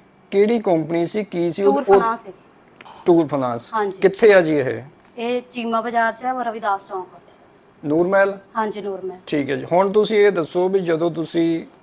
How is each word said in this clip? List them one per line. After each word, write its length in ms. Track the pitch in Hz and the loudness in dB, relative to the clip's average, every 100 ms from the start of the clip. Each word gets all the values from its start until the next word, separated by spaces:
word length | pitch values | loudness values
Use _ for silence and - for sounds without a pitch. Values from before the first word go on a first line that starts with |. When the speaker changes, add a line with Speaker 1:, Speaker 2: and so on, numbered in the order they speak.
| _ _ _ | _ _ _
Speaker 1:
ਕਿਹੜੀ 280 | 196 214 233 | 0 2 2
ਕੰਪਨੀ 480 | 202 165 156 170 170 | 0 0 0 -2 -2
ਸੀ, 180 | 214 | -4
ਕੀ 280 | 196 175 175 | -6 -4 -4
ਸੀ 100 | 170 | 0
Speaker 2:
ਟੂਰ 180 | 196 196 | 2 2
Speaker 1:
ਉਹ? 20 | |
Speaker 2:
ਫਾਈਨਾਂਸ 380 | 226 196 208 233 | 4 4 4 -4
ਸੀ। 100 | 190 - _ _ _ - - - - | -10 -20 _ _ _ -20 -20 -4 2
Speaker 1:
ਟੂਰ 200 | 165 147 | 2 2
ਫਾਈਨਾਂਸ। 480 | 143 123 117 - | -2 -4 -6 -6
Speaker 2:
ਹਾਂਜੀ। 240 | 220 202 190 | -6 -6 0
Speaker 1:
ਕਿੱਥੇ 360 | 190 - 220 | 0 4 6
ਆ 60 | 190 | 6
ਜੀ 160 | 160 151 | 4 0
ਇਹ? 260 | 123 113 135 - _ - | -2 -6 -10 -20 _ -10
Speaker 2:
ਇਹ 240 | 233 247 247 | -6 -6 -8
ਚੀਮਾ 300 | 247 226 226 | -8 -4 -4
ਬਾਜ਼ਾਰ 320 | 233 233 226 | -2 -2 -2
'ਚ 120 | 220 | -2
ਹੈ, 80 | 254 254 | -6 -6
ਰਵਿਦਾਸ 380 | 233 220 214 196 - | -6 -6 -4 -4 -6
ਚੌਂਕ। 200 | 190 180 - - _ _ _ _ _ | -12 -12 -18 -20 _ _ _ _ _
Speaker 1:
ਨੂਰਮਹਿਲ? 540 | 147 160 180 196 196 196 - 226 | -2 0 2 4 2 0 -8 -6
Speaker 2:
ਹਾਂਜੀ, 240 | 214 202 | -6 -6
ਨੂਰਮਹਿਲ। 400 | 202 190 185 180 - | -10 -8 -10 -12 -4
Speaker 1:
ਠੀਕ 240 | 151 135 | -4 -2
ਹੈ 60 | 131 | -4
ਜੀ। 100 | 131 | 0
ਹੁਣ 200 | 175 196 | 0 2
ਤੁਸੀਂ 340 | 208 214 214 208 | 2 2 4 4
ਇਹ 60 | |
ਦੱਸੋ 360 | 175 147 180 185 | 2 -2 -2 0
ਵੀ 120 | 190 | 0
ਜਦੋਂ 300 | 170 160 170 | 0 0 -2
ਤੁਸੀਂ 560 | 160 160 170 165 165 - - | -4 -4 -2 0 -2 -8 -20